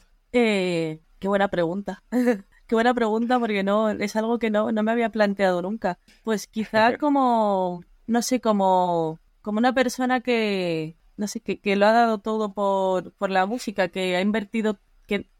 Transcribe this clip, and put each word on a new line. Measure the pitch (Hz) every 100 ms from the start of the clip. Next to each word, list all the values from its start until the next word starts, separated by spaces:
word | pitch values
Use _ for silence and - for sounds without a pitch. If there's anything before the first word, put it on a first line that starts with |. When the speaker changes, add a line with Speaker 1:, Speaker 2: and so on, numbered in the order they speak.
| _ _ _
Speaker 1:
Eh, | 247 233 202 180 170 160 156 _ _
qué | 190
buena | 202 180
pregunta. | 175 165 190 202 185 _
<laughs> | 240 247 208 - _ -
Qué | 226
buena | 233
pregunta | 240 226 220 233 254
porque | 233 202
no, | 196 208 220
es | 202 202 220
algo | 220 233
que | 226
no, | 214 220
no | 220
me | 214
había | 233 226
planteado | 220 208 196 196 180
nunca. | 180 220 196 175 _ _
Pues | - 208 -
quizá | 220 214 220 226 -
Speaker 2:
<laughs> |
Speaker 1:
como, | 294 285 262 233 208 190 185 180 - _ -
no | 233
sé, | 233 254
como, | 233 208 190 185 180 170 160 160 _ _
como | - 214
una | 247
persona | 254 247 - 254 254
que, | 240 240 214 196 180 160 156 - _ -
no | 202
sé, | 226
que, | - 190
que | 208 196
lo | 202
ha |
dado | 226 233 220
todo | 220 220 214
por, | 190 202 196 190 185 180 -
por | 196
la | 190 190
música, | 247 - 202 185
que | 190 185 180
ha |
invertido, | 196 214 208 226 214 214 _ _ _
que, | 202 - _